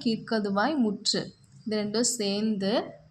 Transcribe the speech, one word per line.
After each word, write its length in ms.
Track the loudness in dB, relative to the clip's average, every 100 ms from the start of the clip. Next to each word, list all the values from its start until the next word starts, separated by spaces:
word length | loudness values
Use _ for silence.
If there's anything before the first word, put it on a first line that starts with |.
கீழ்க்கதுவாய், 720 | -2 -2 0 -2 0 2 2 2
முற்று. 560 | 0 0 -2 -2 -4 -10 -20 -14 -4
இது 160 | -2
ரெண்டும் 180 | 0 0
சேர்ந்து 1000 | 0 0 0 0 0 0 2 0 -2 -10 -12